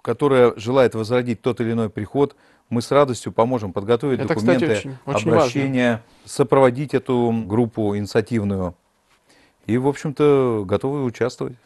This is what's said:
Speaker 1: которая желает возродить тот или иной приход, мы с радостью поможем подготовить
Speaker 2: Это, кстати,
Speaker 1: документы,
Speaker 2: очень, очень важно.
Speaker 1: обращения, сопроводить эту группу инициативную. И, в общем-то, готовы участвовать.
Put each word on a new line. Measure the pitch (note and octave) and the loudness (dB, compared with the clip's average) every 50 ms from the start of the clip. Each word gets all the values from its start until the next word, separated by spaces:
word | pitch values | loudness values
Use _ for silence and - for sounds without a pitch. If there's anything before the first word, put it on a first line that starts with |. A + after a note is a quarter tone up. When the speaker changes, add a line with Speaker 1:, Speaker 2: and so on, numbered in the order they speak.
Speaker 1:
которая | _ - A#2 - D3 C#3+ C3+ C3 B2 A#2 - | _ -6 -4 0 0 2 4 6 4 4 4
желает | A2+ G2+ A2+ C3 C3+ B2+ A2 - | 0 -6 0 2 4 4 2 2
возродить | A2 A2 G#2 B2 B2 B2 B2 A2+ - | -2 -4 -2 -2 -2 0 -2 -6 -2
тот | - B2+ A2+ - | -2 -4 -2 -2
или | A#2+ A2+ | -2 -2
иной | A2+ A#2 A2+ G#2 | -2 -2 -4 -4
приход, | - - G#2 - - C3+ C#3+ C#3+ - _ _ _ _ _ _ _ | -6 -8 -10 -6 0 0 0 0 -2 _ _ _ _ _ _ _
мы | A#2+ A#2+ | -4 -4
с | A#2 - | -2 2
радостью | C#3 C#3+ C#3+ C3 A#2+ - - A2 | 4 4 4 4 0 -6 -8 -6
поможем | F2+ - A2+ B2 C3 A#2+ G#2+ F#2+ | 0 0 0 2 0 -4 -4 -4
подготовить | F2 G#2 G2 G2+ A#2+ A#2 D3+ C#3+ B2+ - | -6 -6 0 0 0 0 0 -2 -2 -2
Speaker 2:
Это, | C3+ - E3 | -2 -2 -2
кстати, | A2 G#2 - C4 B3 | 0 2 2 2 2
Speaker 1:
документы, | - - A2 G2+ | 2 0 0 -2
Speaker 2:
очень, | F#2+ C3+ C3+ - _ | -2 -6 -14 -12 _
очень | - C#3 - A2 - | -4 -4 -2 0 2
важно. | - | 4
Speaker 1:
обращения, | E3 D3+ B2 B2 C#3 C3+ C3+ C3+ B2+ B2 A#2+ A#2 A2 - _ _ _ _ | 4 4 2 0 -2 -2 -2 0 0 0 0 0 -2 -6 _ _ _ _
сопроводить | - - - C#3 - D3 C3+ C3+ B2+ A#2+ B2+ D3+ B2+ - | -12 -2 -2 0 2 4 4 4 4 2 0 -6 -4 -4
эту | B2+ - - B2+ B2 A#2+ A#2 A2+ A2+ A2 | -4 -2 0 0 0 0 0 0 -2 -4
группу | F#2 G#2 A#2 B2 A2+ - - A2 G2+ G2+ | -2 0 0 0 0 -2 -4 -2 -2 -2
инициативную. | G#2 G#2 G2 - A2+ G#2+ - A#2+ A2+ G2+ G2+ G2+ F#2+ F#2 F2 E2+ _ _ _ _ _ _ _ _ _ _ _ _ _ _ _ _ _ _ | -4 -6 -2 -2 -2 -2 0 -2 -2 -2 -2 -2 -2 -4 -6 -8 _ _ _ _ _ _ _ _ _ _ _ _ _ _ _ _ _ _
И, | - G#2+ B2 | -2 -2 0
в | B2+ | 0
общем-то, | C#3+ C#3 - - D#3 C3+ - D3 D3 C#3+ C#3 C3 B2 A2+ G#2+ G2+ | 0 -2 -2 -6 -8 -2 2 4 4 4 4 4 2 0 -2 -2
готовы | F2+ G2+ G2+ - C3+ C#3+ D3 C3+ | -2 -2 -2 -2 -4 -4 -4 -4
участвовать. | B2 A2 - A2+ B2+ - - C3+ C3 B2+ _ _ | -4 -2 -2 -4 -4 -4 -6 -10 -10 -10 _ _